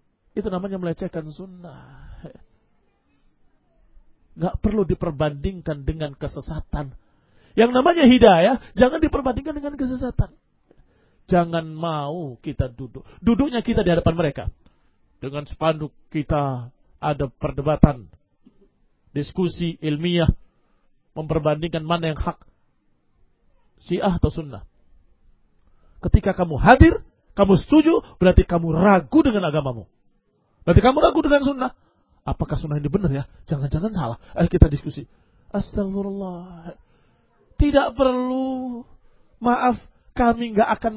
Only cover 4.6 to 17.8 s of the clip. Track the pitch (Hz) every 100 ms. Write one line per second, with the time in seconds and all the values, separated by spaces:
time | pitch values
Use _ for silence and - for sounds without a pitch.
4.6 | 208 214 170 180 175 139 151 143 175 185
5.6 | 160 147 135 156 151 135 - - - 156
6.6 | - 147 139 - _ _ _ _ _ -
7.6 | 233 254 311 339 262 254 226 170 190 254
8.6 | - - 254 320 311 311 262 240 285 294
9.6 | 285 285 254 254 254 - 202 _ _ _
10.6 | _ _ _ _ _ _ - 175 170 165
11.6 | 160 156 170 151 143 170 147 117 - 135
12.6 | 131 120 131 135 - - 180 226 285 240
13.6 | 226 226 185 165 175 165 156 - - -
14.6 | _ _ _ _ _ _ 131 143 143 -
15.6 | 160 156 151 - _ 160 143 151 139 127
16.6 | 120 _ _ _ 151 139 139 - 147 131
17.6 | 143 147